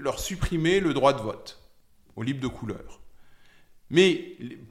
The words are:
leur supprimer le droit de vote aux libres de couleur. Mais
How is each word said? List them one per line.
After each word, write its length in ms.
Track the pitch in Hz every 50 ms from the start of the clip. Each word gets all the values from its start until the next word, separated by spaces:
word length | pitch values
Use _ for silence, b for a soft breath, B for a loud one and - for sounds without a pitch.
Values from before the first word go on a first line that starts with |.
leur 180 | 143 139 - -
supprimer 640 | - - 190 - - - 175 160 160 165 185 196
le 120 | 185 160
droit 200 | 139 139 127 139
de 100 | 131 120
vote 400 | 104 107 - - - - - - - - _ _ _ _ _ _ _ _ -
aux 80 | - 117
libres 160 | 127 139 135
de 80 | 131 123
couleur. 520 | - - 120 107 92 - - - - - - - b b b b b b b b b b b b b b _ -
Mais 460 | - 170 190 185 160 - - - - - 117 120 - - - -